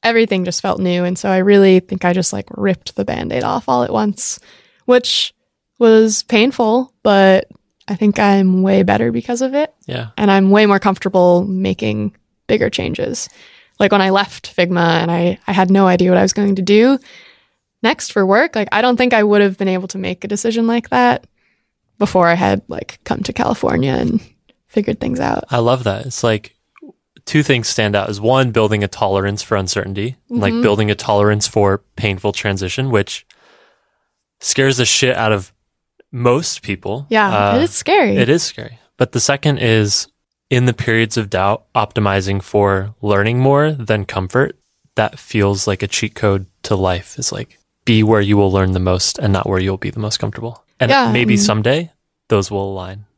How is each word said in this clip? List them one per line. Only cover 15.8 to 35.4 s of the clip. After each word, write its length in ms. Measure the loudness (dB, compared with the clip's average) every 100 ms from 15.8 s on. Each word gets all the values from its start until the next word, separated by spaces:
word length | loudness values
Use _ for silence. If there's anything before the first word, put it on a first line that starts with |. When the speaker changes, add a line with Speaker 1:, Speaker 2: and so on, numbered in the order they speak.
| 4
Speaker 1:
idea 220 | 4 2
what 60 | 2
I 40 |
was 100 | 2
going 220 | 0 -2 -2
to 60 |
do 360 | 2 4 4 2 -4 -20 -20 _ _ _ _ _
next 280 | -4 -4 -4
for 140 | -2 2
work, 300 | 2 2 -2
like, 140 | -2
I 100 | 0
don't 160 | 0 2
think 160 | 2
I 100 | 2
would 180 | 4 4
have 160 | 2 0
been 100 | -2
able 200 | -2 -6
to 80 | -8
make 260 | -8 -8
a 40 | -8
decision 360 | -4 -2 -2 0
like 220 | -2 -2
that 360 | 0 2 0 _ _ _ _ _ _ _ _
before 280 | 0 2 2
I 60 | 2
had, 260 | 0 0 -4
like, 320 | -12 -12 -16 -8
come 160 | -6
to 100 | -6
California 600 | -4 -2 -2 -2 0 0
and 280 | -2 -2 -4 -6 _ _ _ _
figured 320 | -6 -4 -6
things 200 | -6 -4
out. 240 | -4 -4 -4
Speaker 2:
I 100 | -2
love 240 | 0 0
that. 220 | -2 -6 -8
It's 180 | -4
like 320 | -2 -2 -6 _ _ _ -20 -20 _ _ -2
two 180 | -2
things 240 | 2 0 -2
stand 280 | -2 0 0
out 140 | -2
is 100 | -4
one, 300 | 0 2 2
building 320 | 0 0 0
a 40 | -2
tolerance 540 | -4 -2 -2 -2 -6
for 120 | -4 -4
uncertainty, 580 | -2 -4 -6 -6 -8 -8 _
like 240 | -2 0
Speaker 1:
Mm-hmm. 80 | 0
Speaker 2:
building 260 | 0 2 0
a 40 | -2
tolerance 520 | -2 0 2 0 -2
for 320 | 0 0 0 _ -6
painful 360 | -4 -2 -4
transition, 560 | -4 -4 -4 -6 -6 -2
which 340 | -2 -2 -8 _ _ _ _ _ _ _ _ _ _ _ _
scares 380 | -6 0 2 2
the 80 | 0
shit 300 | 2 0 2
out 160 | 0
of 220 | 0